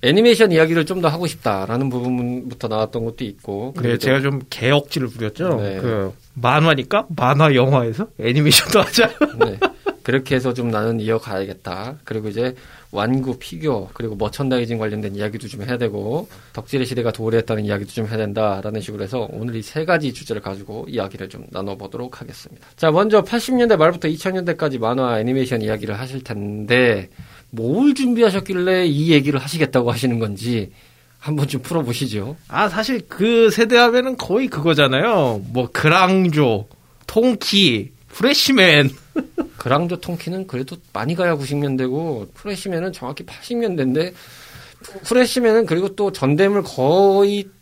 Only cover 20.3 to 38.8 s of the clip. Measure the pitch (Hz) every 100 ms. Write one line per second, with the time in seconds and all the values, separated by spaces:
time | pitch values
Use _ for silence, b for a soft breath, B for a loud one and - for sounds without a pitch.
20.3 | 107 101 98 101 107 135 117 98 - 95
21.3 | - - - 98 95 98 117 123 - 120
22.3 | - - - b _ 165 156 208 214 -
23.3 | 240 233 254 240 196 156 175 160 165 196
24.3 | 185 175 156 156 131 113 127 127 113 113
25.3 | 131 127 123 107 107 107 104 127 131 123
26.3 | 107 104 104 107 120 123 104 92 B B
27.3 | B B 131 117 170 285 269 262 233 226
28.3 | 190 196 185 180 185 180 143 160 151 135
29.3 | 139 135 160 151 131 120 113 127 117 110
30.3 | 98 117 120 98 b b b b b -
31.3 | 151 139 139 - 170 127 117 131 107 104
32.3 | 156 - - 147 190 220 254 - - 214
33.3 | 233 226 208 226 240 240 240 254 247 -
34.3 | 196 269 151 156 147 139 131 208 208 135
35.3 | 107 113 120 120 - 151 175 185 190 180
36.3 | 151 139 104 104 _ _ _ - 220 247
37.3 | 233 - 202 185 113 113 - _ - 233
38.3 | 285 - 269 185 147